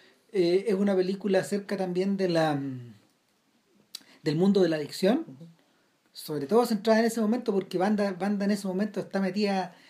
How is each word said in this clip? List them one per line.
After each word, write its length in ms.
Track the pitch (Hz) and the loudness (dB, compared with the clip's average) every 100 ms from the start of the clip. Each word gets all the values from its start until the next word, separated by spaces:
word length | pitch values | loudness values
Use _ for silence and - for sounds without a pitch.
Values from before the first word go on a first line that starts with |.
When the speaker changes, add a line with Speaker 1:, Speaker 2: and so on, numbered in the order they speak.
| _ _ _ | _ _ _
Speaker 1:
Eh, 340 | 196 170 185 196 | 0 2 2 2
es 40 | |
una 220 | 190 202 185 | 0 2 2
película 420 | 180 196 208 190 | 0 -2 0 0
acerca 380 | - 202 202 190 | 0 -4 -4 -4
también 400 | 185 180 196 196 | -2 -2 0 0
de 120 | 190 | 0
la, 260 | 165 156 143 | 2 2 0
mm, 400 | 139 127 120 104 _ _ _ _ _ _ _ _ _ - - - | -4 -8 -12 -20 _ _ _ _ _ _ _ _ _ -20 -20 -8
del 120 | 156 151 | -4 2
mundo 240 | 196 196 | 4 4
de 60 | 175 | 4
la 80 | 156 | 2
adicción, 420 | 143 - 190 285 320 | -4 0 2 2 -2
Speaker 2:
Ujú. 200 | 135 165 - _ _ _ _ _ | -12 -20 -20 _ _ _ _ _
Speaker 1:
sobre 320 | - - 151 139 | -20 -8 -6 0
todo 180 | 226 233 | 2 2
centrada 340 | 214 220 220 | 0 2 4
en 60 | 233 | 4
ese 160 | 226 | 0
momento, 320 | 214 240 233 | 0 0 0
porque 240 | 196 185 175 | -2 -2 -2
Banda, 340 | 196 208 202 | 0 2 0
Banda 300 | 180 196 208 202 | -2 -2 -2 0
en 60 | |
ese 160 | 202 196 | -2 -2
momento 320 | 185 208 196 | -4 -4 -4
está 220 | - 196 | -6 -2
metida, 540 | 190 202 202 190 180 - - | -2 0 0 -2 -4 -10 -20